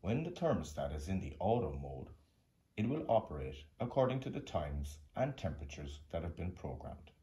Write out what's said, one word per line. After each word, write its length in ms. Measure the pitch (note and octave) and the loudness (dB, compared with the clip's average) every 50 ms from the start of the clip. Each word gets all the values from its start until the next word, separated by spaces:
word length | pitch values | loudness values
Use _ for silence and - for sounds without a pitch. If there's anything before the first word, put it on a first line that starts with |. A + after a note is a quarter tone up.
When 200 | - F2+ A2+ C#3 | 2 2 2 2
the 80 | D#3+ F3 | 2 0
thermostat 640 | F3 - F3 D#3+ C3+ E2+ D#2 - - - - C#2+ D2 | -2 2 4 4 6 4 2 -2 -4 -2 -2 -2 0
is 120 | D2+ C#2+ D2+ | -2 -2 0
in 140 | G2 F#2 | 0 0
the 140 | D2 C#2 - - | 0 -2 -4 0
auto 340 | F2 G2 A2+ A#2+ G#2 E2 C#2 | 4 4 4 4 4 0 -2
mode, 380 | C#2 C#2 C2+ C2+ C2 C2 - - - _ _ _ _ _ _ _ _ _ _ _ - | -4 -6 -6 -8 -8 -10 -12 -14 -20 _ _ _ _ _ _ _ _ _ _ _ -2
it 100 | A2 A#2 | 0 0
will 180 | C#3 D#3 - - | 2 0 2 6
operate 560 | - A2 G#2+ - D#2 D2 C2+ C2+ D2 - - - _ - | 6 6 6 4 -6 -4 -4 -6 -6 -8 -12 -18 _ -4
according 400 | A#2+ A#2+ - C3+ C3 B2 B2+ C3+ | -4 0 4 6 6 6 4 0
to 100 | C3 C#3+ | -2 -2
the 120 | - - | -4 -4
times 580 | - - - E2+ D#2 D2 C#2+ C#2+ C#2+ C#2+ - - - - _ | -6 -2 -2 -2 -2 0 -2 -2 -2 -4 -6 -12 -16 -12 _
and 200 | - C3 D3 C#3 | 0 0 0 0
temperatures 680 | - - F2+ C#2+ - C#2+ C#2 - - D2 C#2+ C#2+ - - - | -2 -2 -4 -2 -2 -6 -8 -8 -8 -8 -8 -10 -10 -12 -6
that 100 | - E2 | -4 -2
have 140 | D#2+ E2+ E2 | -2 -2 -4
been 160 | - E2+ F2+ | -2 -4 -4
programmed. 580 | F#2 - - - B1+ - - - - - - - - _ | -4 -4 -6 -6 -6 -6 -8 -8 -10 -10 -14 -20 -20 _